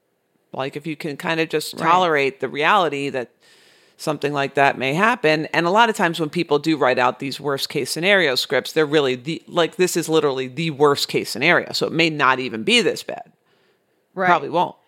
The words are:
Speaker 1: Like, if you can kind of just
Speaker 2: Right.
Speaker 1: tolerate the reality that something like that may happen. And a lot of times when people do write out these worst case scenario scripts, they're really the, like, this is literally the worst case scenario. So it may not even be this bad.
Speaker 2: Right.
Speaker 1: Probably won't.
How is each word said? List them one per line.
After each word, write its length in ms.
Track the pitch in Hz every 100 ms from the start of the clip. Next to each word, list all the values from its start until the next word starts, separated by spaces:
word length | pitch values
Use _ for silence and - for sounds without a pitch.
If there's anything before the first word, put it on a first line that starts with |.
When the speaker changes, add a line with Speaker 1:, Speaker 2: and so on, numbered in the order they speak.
| _ _ _ _ _
Speaker 1:
Like, 240 | - 135 147
if 120 | 165
you 80 | 147
can 200 | 170 139
kind 240 | 180 160
of 80 | 160
just 240 | 156 - -
Speaker 2:
Right. 80 |
Speaker 1:
tolerate 560 | 160 175 180 151 135 131
the 100 | 127
reality 600 | 139 156 208 170 139 139
that 200 | 131 117 _ _ _ _ _ _ _
something 320 | - 147 143
like 220 | 147 139
that 240 | - 139 -
may 160 | 131
happen. 520 | 151 220 240 160 156 -
And 180 | 151 170
a 40 |
lot 200 | 202 233
of 60 | 214
times 260 | 180 165
when 80 | 156
people 280 | 175 165 147
do 200 | 147 156
write 200 | 135 127
out 220 | 123 127
these 180 | 139 127
worst 300 | 147 139 -
case 240 | 151 127
scenario 440 | - 175 202 160 127
scripts, 360 | - 131 -
they're 140 | - 147
really 300 | 151 139 127
the, 280 | 123 165 -
like, 300 | 170 160 -
this 220 | 180 175
is 100 | 160
literally 400 | 160 147 131 131
the 240 | 127 165
worst 380 | 135 147 139 -
case 200 | 135 104
scenario. 440 | - 147 160 -
So 120 | - -
it 60 |
may 180 | 156 165
not 300 | 151 131 131
even 240 | 131 113
be 160 | 110 240
this 220 | 170 110
bad. 300 | - - - _ _ _ _ _ _ _ _ -
Speaker 2:
Right. 120 | 185
Speaker 1:
Probably 220 | 170 143
won't. 280 | 156 165 -